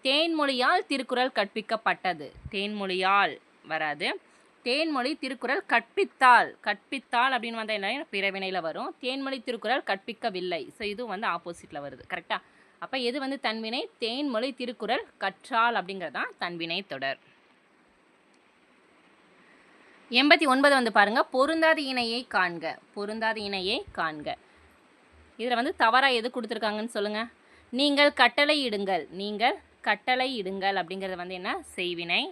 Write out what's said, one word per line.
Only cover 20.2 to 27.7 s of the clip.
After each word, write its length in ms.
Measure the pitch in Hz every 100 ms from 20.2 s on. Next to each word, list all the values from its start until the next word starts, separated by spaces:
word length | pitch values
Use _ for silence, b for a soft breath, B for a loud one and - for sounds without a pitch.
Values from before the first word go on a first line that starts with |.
| 285 339 311
ஒன்பது 300 | 262 285 277
வந்து 160 | 233
பாருங்க. 320 | 208 202 240
"பொருந்தாத 580 | - 262 285 320 320 320
இணையை 460 | 269 254 233 233 254
காண்க." 380 | 202 180 170 160 - _
பொருந்தாத 460 | - 202 220 220 220
இணையை 460 | 202 196 185 240 403
காண்க. 360 | - 165 156 156 - b b b b _ _ _ - - -
இதுல 160 | 233 240
வந்து 200 | 269 370
தவறா 320 | 226 240 269
எது 240 | 247 226
கொடுத்துருக்காங்கன்னு 640 | 254 220 220 214 214 226 226
சொல்லுங்க. 240 | 202 214 233 _ b b b